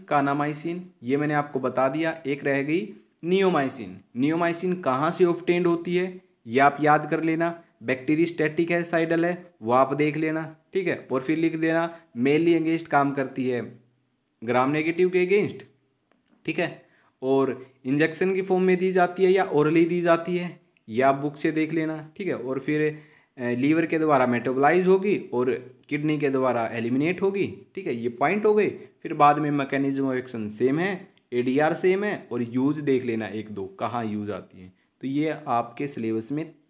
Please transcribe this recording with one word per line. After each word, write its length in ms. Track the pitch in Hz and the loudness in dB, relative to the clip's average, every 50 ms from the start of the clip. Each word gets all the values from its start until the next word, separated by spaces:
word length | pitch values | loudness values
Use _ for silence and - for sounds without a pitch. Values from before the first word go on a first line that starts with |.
| - | -6
kanamycin, 720 | - 151 147 139 139 139 147 147 147 151 151 - 165 170 180 180 - - _ - | 0 0 2 2 2 0 0 -2 -4 -4 -6 -6 -8 -8 -8 -10 -14 -20 _ -4
ये 140 | 120 135 | -2 0
मैंने 180 | 143 151 151 151 | 0 0 0 0
आपको 260 | 147 143 147 - 135 | 0 -2 -2 -4 -4
बता 280 | 127 127 123 - 131 135 | -4 -2 0 0 0 0
दिया। 280 | 139 156 160 160 160 - - | 0 -2 -4 -4 -4 -6 -6
एक 180 | 135 147 143 147 | -6 -6 -4 -2
रह 180 | 143 139 139 139 | -2 0 0 0
गई 240 | 143 151 180 214 208 - - _ _ _ _ - | 0 -2 -2 -4 -6 -12 -18 _ _ _ _ -4
neomycin। 720 | 165 185 196 196 185 175 151 139 131 - - 107 90 92 104 - _ _ | 0 2 2 4 4 2 2 0 -2 -4 -8 -12 -12 -14 -16 -20 _ _
neomycin 640 | 117 131 147 160 165 175 170 165 165 185 180 180 180 180 | -2 0 0 2 0 0 0 -2 -2 -2 -4 -4 -2 0
कहाँ 280 | 139 127 131 151 165 | -2 0 0 0 -2
से 140 | 170 - 185 | 2 2 2
ऑब्टेन्ड 420 | 175 170 170 - - 175 175 180 | 2 2 -2 0 0 0 2 2
होती 300 | 170 170 170 170 180 175 | 2 0 0 -2 -2 -2
है, 240 | 180 185 185 185 185 - _ _ _ _ | -2 -2 -2 -6 -12 -18 _ _ _ _
ये 140 | 117 113 131 | -2 2 4
आप 160 | 139 143 143 143 | 4 4 4 4
याद 300 | 147 147 151 151 151 151 | 4 4 4 4 2 0
कर 120 | 165 160 160 | -2 -2 0
लेना। 280 | 165 160 165 165 170 170 - - _ _ _ 113 | -2 -2 0 -2 -4 -4 -8 -16 _ _ _ -4
बैक्टीरियोस्टैटिक 880 | - 135 131 127 - 151 151 170 170 170 - 156 151 151 160 170 170 | -4 -4 -4 0 0 2 2 2 0 0 -2 -2 -2 0 0 0 0
है, 120 | 175 170 170 | 0 -2 -2
साइडल 420 | 170 - 165 165 160 165 165 165 | 0 0 0 0 2 0 0 0
है, 300 | 170 180 180 - - _ _ 110 | 0 -2 -4 -10 -18 _ _ -2
वो 100 | 110 120 | 2 4
आप 220 | 131 135 139 143 | 4 4 4 2
देख 220 | 143 147 151 139 | 0 0 0 0
लेना, 280 | 151 160 160 156 160 160 147 156 _ _ _ - | -2 -2 -2 -2 -4 -6 -8 -14 _ _ _ -4
ठीक 140 | 190 185 | -2 -2
है। 100 | 175 135 - - - 127 | -2 -4 -4 -4 -4 -4
और 80 | 131 | -4
फिर 180 | 135 - 160 156 | 0 0 0 2
लिख 180 | 165 165 156 | 2 0 0
देना 320 | 160 160 165 160 165 165 165 165 - - _ _ 120 | 0 0 0 2 2 0 -2 -6 -12 -20 _ _ 0
mainly 380 | 120 139 147 156 170 170 170 | 2 4 4 4 4 4 4
against 300 | 165 160 160 165 165 165 - | 4 2 0 -2 -2 -2 0
काम 240 | - 143 139 143 135 | 2 2 2 2 0
करती 360 | 139 135 127 - - 131 127 | -2 -4 -4 -4 -4 -4 -2
है 120 | 123 120 110 - - - _ _ _ _ _ _ _ _ _ _ _ _ - | -2 -4 -6 -8 -14 -20 _ _ _ _ _ _ _ _ _ _ _ _ -4
gram 260 | 113 120 123 127 135 | 0 2 2 2 2
नेगेटिव 420 | 147 156 156 165 165 170 185 185 | 0 0 -2 -2 0 2 0 2
के 160 | 180 180 180 | 2 0 2
against, 380 | 180 196 208 190 131 - - - - _ _ _ _ _ _ _ _ _ _ _ _ _ _ _ | 2 2 2 2 0 -4 -10 -18 -20 _ _ _ _ _ _ _ _ _ _ _ _ _ _ _
ठीक 120 | - 165 - | -6 -4 -2
है। 120 | 175 151 - - _ _ _ _ _ _ _ _ - | -4 -4 -4 -12 _ _ _ _ _ _ _ _ 0
और 320 | 131 135 135 135 131 120 - - - _ _ _ | 2 4 4 4 2 -2 -6 -10 -20 _ _ _
इंजेक्शन 480 | 127 139 147 156 160 156 - 190 185 190 | -2 2 2 2 0 0 0 -2 0 0
की 80 | 185 185 | -2 0
फॉर्म 200 | 185 185 185 185 | 0 0 2 4
में 140 | 185 185 175 | 2 2 2
दी 120 | 185 190 185 | 2 0 2
जाती 320 | 190 180 180 180 185 185 | 2 2 2 2 2 2
है 60 | 180 | 4
या 200 | 185 196 185 190 | 4 4 2 2
orally 380 | - 147 147 151 160 170 170 165 | 2 2 2 4 4 4 4 4
दी 120 | 175 175 | 2 0
जाती 360 | 170 170 165 165 165 180 175 | 4 4 4 2 2 -2 -4
है, 220 | 175 175 175 151 - _ _ _ _ _ - | -4 -4 -6 -10 -14 _ _ _ _ _ -6
ये 140 | 110 113 127 | 0 2 4
आप 120 | 135 139 | 4 4
बुक 220 | 143 143 147 147 | 2 -2 -6 -6
से 160 | - - 165 151 | -2 -2 -2 0
देख 200 | 156 156 151 160 | 0 -2 -2 -2
लेना, 240 | 165 156 156 156 156 147 156 _ | -4 -2 -4 -6 -8 -10 -16 _
ठीक 100 | - 202 | -8 -6
है। 80 | 175 139 | -4 -4
और 240 | 110 120 127 131 139 | -4 -4 -6 -6 -6
फिर, 240 | 131 - 151 151 151 151 151 151 - _ _ _ _ _ _ - | -4 -2 -2 0 0 -2 -2 -6 -16 _ _ _ _ _ _ -6
अ, 120 | 127 120 | -4 -2
लीवर 360 | 120 123 131 143 156 165 165 | -2 0 2 2 2 2 2
के 120 | 160 170 160 | 0 0 0
द्वारा 280 | 160 156 147 131 127 | 2 4 4 4 4
मेटाबोलाइज 600 | 120 123 120 120 131 127 131 139 147 165 180 185 | 4 2 0 0 0 0 2 4 4 4 4 4
होगी 300 | 180 190 190 190 208 180 135 - - - | 4 4 4 4 0 -2 -2 -2 -4 -2
और 160 | 123 127 127 113 - - - - _ _ _ | 0 0 0 0 -2 -4 -14 -20 _ _ _
किडनी 300 | 143 147 147 151 151 147 | -6 -2 -2 -2 0 0
के 120 | 147 139 | 0 0
द्वारा 360 | 135 131 131 127 120 120 113 - | 0 2 0 2 0 0 -2 -2
एलिमिनेट 540 | 113 120 113 117 123 131 147 165 180 180 190 | -4 -4 -2 -2 0 0 0 0 0 0 -2
होगी, 240 | 196 196 202 180 113 95 - - _ _ | -2 0 0 -4 -4 -4 -10 -18 _ _
ठीक 120 | 190 190 | -10 -6
है। 80 | 175 131 | -6 -6
ये 140 | 117 113 123 | -4 -4 -6
पॉइंट 340 | 120 - 139 151 190 214 208 | -2 0 0 0 0 2 2
हो 80 | 214 214 | 2 4
गए। 140 | 214 202 143 - - - - _ _ _ | 4 2 0 -2 -6 -14 -20 _ _ _
फिर 120 | 160 160 | -10 2
बाद 240 | 151 147 143 147 147 | 6 6 6 6 4
में 120 | 151 147 147 | 0 -2 0
mechanism 580 | 143 135 135 - 135 139 139 135 139 139 135 | -2 -2 -2 -2 -2 -2 -2 -2 -2 -2 -2
of 100 | 131 127 | -2 -4
action 280 | 127 127 - 117 107 104 | -6 -6 -8 -8 -8 -8
सेम 280 | 107 107 120 131 135 156 | -4 0 0 2 2 2
है, 140 | 175 196 196 185 - - _ _ _ _ - | 0 -2 -4 -6 -10 -18 _ _ _ _ -2
एडीआर 420 | 123 123 131 127 143 151 160 160 | -2 0 2 2 2 2 2 2
सेम 300 | - - 185 185 196 208 | 2 2 2 2 2 0
है 240 | 208 180 - - - 120 | -2 -4 -6 -8 -8 -4
और 100 | 120 123 | -4 -4
यूज़ 360 | 117 117 127 131 139 151 151 147 | -2 -2 0 0 0 0 0 0
देख 220 | 143 135 123 123 | 0 0 2 2
लेना 220 | 120 113 110 110 98 | -2 -2 -2 -4 -6
एक 220 | 98 110 104 107 | -6 -8 -10 -8
दो, 160 | 104 - 98 127 - - | -10 -10 -10 -10 -8 -6
कहाँ 240 | 127 110 110 120 117 | -6 -4 -4 -4 -4
यूज़ 280 | 107 104 104 104 101 101 | -4 -4 -4 -6 -6 -8
आती 280 | 90 90 - - 92 | -10 -10 -16 -20 -20
है। 120 | 92 92 _ _ _ _ _ _ - | -20 -20 _ _ _ _ _ _ -8
तो 60 | 131 | -4
ये 220 | 135 147 151 156 151 147 151 143 | -2 -2 -2 -2 -4 -6 -4 -2
आपके 380 | 123 117 120 120 - - 147 | -2 -2 -2 -4 -6 -8 -8
सिलेबस 440 | 143 143 - 113 110 110 110 110 - 143 | -8 -6 -6 -4 -2 -2 -2 -4 -4 -6
में 120 | 151 160 160 - _ _ _ | -6 -6 -8 -12 _ _ _